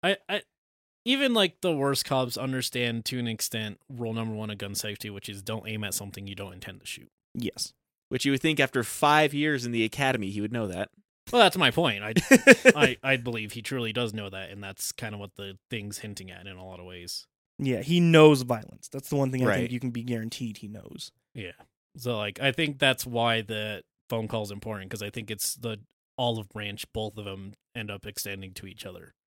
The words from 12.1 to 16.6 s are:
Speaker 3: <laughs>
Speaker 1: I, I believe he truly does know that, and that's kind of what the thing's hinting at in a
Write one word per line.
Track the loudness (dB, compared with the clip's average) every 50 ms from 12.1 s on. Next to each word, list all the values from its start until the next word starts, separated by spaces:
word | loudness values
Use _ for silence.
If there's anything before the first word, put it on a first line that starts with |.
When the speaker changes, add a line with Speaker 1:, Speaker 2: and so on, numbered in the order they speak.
| 0 0 2 4
Speaker 3:
<laughs> | 4 6 10 10 10 10 10 6 6
Speaker 1:
I, | 8 4 2 2 0 0
I | 0 0
believe | 0 0 -4 -4 -4 -6 -6 -8
he | -10 -8
truly | -6 -4 -4 -4 -2 -2
does | -2 -2 -2 -2
know | -6 -8 -8
that, | -10 -10 -12 -12
and | -12 -12 -12
that's | -14 -10 -8 -8 -8 -8
kind | -8 -8 -8 -8
of | -8
what | -12 -12 _
the | -12 -12 -12 -12 -16 _ _
thing's | -8 -8 -8 -8 -10 -10
hinting | -10 -10 -12 -12 -14 -16
at | -16 -16 -16
in | -16 -16
a | -16